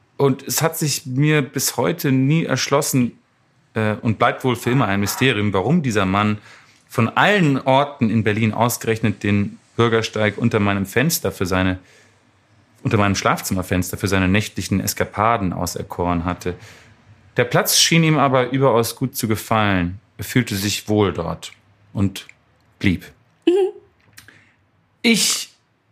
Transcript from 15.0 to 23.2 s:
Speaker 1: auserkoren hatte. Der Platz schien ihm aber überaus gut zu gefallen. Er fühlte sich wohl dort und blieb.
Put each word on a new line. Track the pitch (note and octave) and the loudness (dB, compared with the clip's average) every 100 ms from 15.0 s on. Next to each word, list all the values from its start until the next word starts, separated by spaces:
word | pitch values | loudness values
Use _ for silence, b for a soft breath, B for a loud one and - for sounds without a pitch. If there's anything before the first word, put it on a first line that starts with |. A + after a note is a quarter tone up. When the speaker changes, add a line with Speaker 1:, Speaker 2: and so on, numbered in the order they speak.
| F#2 - A2 A#2 F#2 | -4 0 0 0 -2
Speaker 1:
auserkoren | F2 F2 - - - F2 E2+ F2 | -4 -6 -8 -8 -4 -2 -2 -4
hatte. | F2 F2+ E2+ B B B B B - _ - | -6 -8 -10 B B B B B -20 _ -2
Der | A#2+ | 0
Platz | E3 G#3 - | 0 0 0
schien | - E3 | 4 4
ihm | D#3+ D3+ | 4 4
aber | C3+ B2+ B2 | 2 2 0
überaus | C3 C3+ A2+ A2+ - | 2 2 4 0 -4
gut | C3 - | -6 -4
zu | G#2+ | -4
gefallen. | G#2+ - A2 G#2 F#2+ F2 F#2+ - - | -4 0 0 2 0 -2 -6 -16 -14
Er | |
fühlte | G2 C3 A2+ G2+ | -4 -2 0 -2
sich | G#2 - - | -2 -4 0
wohl | G#2 G2 | 2 2
dort | F2 E2 E2+ - - _ _ _ | 0 -6 -8 -14 -20 _ _ _
und | A2 G2 - - _ _ _ _ - | -2 -2 -2 -14 _ _ _ _ -4
blieb. | G#2 E2+ - - | -2 -2 -6 -20